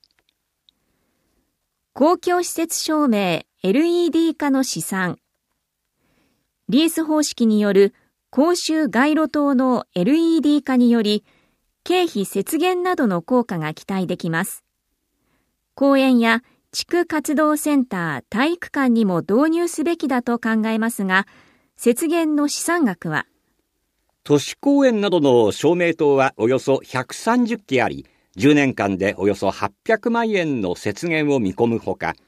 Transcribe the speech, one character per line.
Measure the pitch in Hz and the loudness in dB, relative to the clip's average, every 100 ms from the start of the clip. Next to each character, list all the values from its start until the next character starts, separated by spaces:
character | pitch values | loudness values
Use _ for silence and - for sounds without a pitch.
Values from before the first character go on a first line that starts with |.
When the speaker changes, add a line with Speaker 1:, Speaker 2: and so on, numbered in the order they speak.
| _ _ _ _ _ _ _ _ _ _ _ _ _ _ _ _ _ _ _ | _ _ _ _ _ _ _ _ _ _ _ _ _ _ _ _ _ _ _
Speaker 1:
公 | - 294 359 | 0 2 2
共 | 370 359 | 0 -2
施 | 339 | -2
設 | - 330 - | -6 -6 -6
照 | - 311 294 | -2 0 2
明 | 208 185 165 - _ | 2 0 -2 -6 _
エ | 185 | 0
ル | 240 339 | 0 2
イ | 349 349 | 0 0
ー | |
デ | 330 | 0
ィ | 330 | 0
ー | - | -2
化 | 294 | -2
の | 269 | 0
試 | - 165 | -2 -6
算。 | - 190 180 - _ _ _ _ _ _ _ _ _ _ _ _ _ _ - | -6 -4 -4 -6 _ _ _ _ _ _ _ _ _ _ _ _ _ _ -2
リ | 247 320 | 2 2
ー | |
ス | 320 311 | 0 -2
方 | 311 | 0
式 | 294 - 226 | -2 0 0
に | 214 | 2
よ | 208 | 2
る | 196 202 - _ _ _ | 4 2 0 _ _ _
公 | - 320 349 | 0 2 0
衆 | - 311 285 | -2 -2 0
街 | 214 285 | 0 2
路 | 311 311 | 0 0
灯 | 302 285 254 | 0 0 0
の | 262 240 - 180 | 0 -2 -4 -2
エ | |
ル | 180 311 | 0 2
イ | 330 330 | 2 2
ー | |
デ | 294 | 2
ィ | 294 | 0
ー | |
化 | 277 254 | 0 2
に | 240 | 4
よ | 233 | 2
り、 | 208 208 - _ _ _ _ _ - | 0 -2 -4 _ _ _ _ _ -2
経 | 359 | 0
費 | 349 202 190 | 0 -2 -4
節 | 196 196 302 | -4 -4 -2
減 | 359 359 | 0 0
な | 359 359 | -2 0
ど | 240 | 0
の | 175 | -2
効 | - 254 | 0 -2
果 | 233 175 | 0 -4
が | 156 | -6
期 | 160 - | -8 -6
待 | 196 180 | -4 -4
で | 175 | -4
き | 175 | -4
ま | 165 196 | -4 -4
す。 | - _ _ _ _ _ _ _ _ _ _ _ - | -10 _ _ _ _ _ _ _ _ _ _ _ 0
公 | 277 269 | 2 4
園 | 262 247 | 4 4
や | 233 226 - _ _ | 2 0 -4 _ _
地 | - - | -12 -2
区 | 349 349 | -2 0
活 | 311 294 302 | -2 -2 0
動 | 302 302 | 2 0
セ | 302 285 | 0 0
ン | 254 | 0
タ | 185 165 135 | -4 -4 -6
ー、 | - | -6
体 | 214 294 | -2 -2
育 | 349 - | -2 -6
館 | 302 262 | -2 0
に | 233 | 2
も | 208 170 | 2 0
導 | 156 214 311 | 0 0 2
入 | 330 339 | 0 -2
す | - | -2
べ | 302 339 | -4 -2
き | 285 | -2
だ | 254 | -4
と | 240 240 | -2 -4
考 | 226 220 220 | -2 -2 -2
え | 220 | -2
ま | 226 | -4
す | 233 | -4
が、 | 196 185 196 _ _ _ _ _ | 0 0 -2 _ _ _ _ _
節 | 233 247 330 | 0 0 0
減 | 339 320 294 | 0 0 0
の | 294 | -2
試 | - | -4
算 | - 339 254 | -2 0 0
額 | 175 170 | -2 -4
は？ | 151 - _ _ _ _ _ _ _ _ _ | -4 -6 _ _ _ _ _ _ _ _ _
Speaker 2:
都 | - 143 | 0 0
市 | - - | 0 -4
公 | 277 285 269 | 0 4 4
園 | 220 | 2
な | 202 | 0
ど | 175 | 2
の | 139 120 107 | 4 6 4
照 | - 147 175 | 2 0 2
明 | 170 | 0
灯 | 160 147 139 | 0 2 4
は | 131 - | 2 0
お | 113 | 0
よ | 131 | 0
そ | - 135 - | 0 -2 -2
百 | 127 127 | -6 -6
三 | - 226 247 233 | -6 0 0 0
十 | 233 | -4
基 | - 131 | -2 -2
あ | 104 | 0
り、 | 71 - _ _ - | -4 -14 _ _ 0
十 | 131 147 | 4 4
年 | 139 | 2
間 | 113 101 92 | 0 -2 0
で | 98 95 | -2 0
お | 98 | -2
よ | 95 | 0
そ | 98 | -2
八 | - 101 - - | -2 -6 -6 -2
百 | 220 240 | -2 0
万 | 233 226 | -2 0
円 | 202 160 131 | -2 -2 -2
の | 92 87 | -4 -4
節 | 104 101 170 | -6 -6 -4
減 | 156 151 | -2 0
を | 139 | 0
見 | 98 | -2
込 | - 117 | 0 0
む | 113 | 0
ほ | - 92 | -4 -6
か、 | 82 - | -6 -8